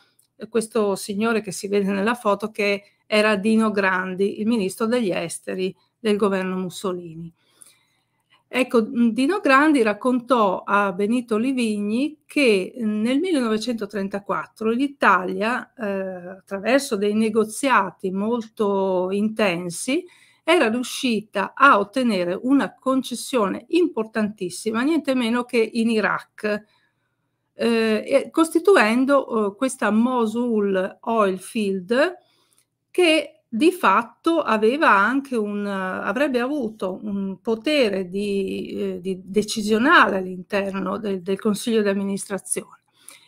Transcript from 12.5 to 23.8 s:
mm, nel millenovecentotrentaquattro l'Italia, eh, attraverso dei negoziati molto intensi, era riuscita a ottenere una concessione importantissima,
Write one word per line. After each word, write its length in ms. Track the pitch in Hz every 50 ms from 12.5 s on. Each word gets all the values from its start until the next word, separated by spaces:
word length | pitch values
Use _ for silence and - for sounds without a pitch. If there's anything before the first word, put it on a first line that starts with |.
| 208 190 185 - - -
mm, 220 | 233 214 214 214 214
nel 160 | 240 262 277
millenovecentotrentaquattro 1500 | 339 381 349 277 247 226 220 214 214 247 247 220 214 196 - 208 190 196 202 196 202 - 185 160 156 - _ - 214 220
l'Italia, 1040 | 233 240 277 277 285 - - 220 196 180 180 185 190 185 202 220 247 247 - - _
eh, 100 | - 226
attraverso 1120 | 202 196 196 190 190 185 180 175 175 190 190 - - 196 196 190 214 247 277 277 - 233
dei 180 | 196 202 208 208
negoziati 960 | 220 220 220 214 226 214 214 220 - - 277 247 214 196 185 185 _ - 190
molto 960 | 180 190 202 220 240 240 220 226 _ - 220 202 202 196 190 190 185 180 180 185
intensi, 920 | 190 202 208 220 220 220 220 196 175 170 180 175 170 - - - 262 339 370 359 _ _ _ _ _ _ _
era 240 | - 330 359 277 226
riuscita 840 | 220 247 254 - - - - 254 226 208 220 - - 202 190 - -
a 240 | - 269 285 262 202
ottenere 600 | 202 - - 269 262 240 214 180 175 175 180 196
una 340 | - 254 277 277 - - -
concessione 920 | _ - 254 262 262 247 - 247 226 - - - 247 208 185 - - - -
importantissima, 1120 | - 339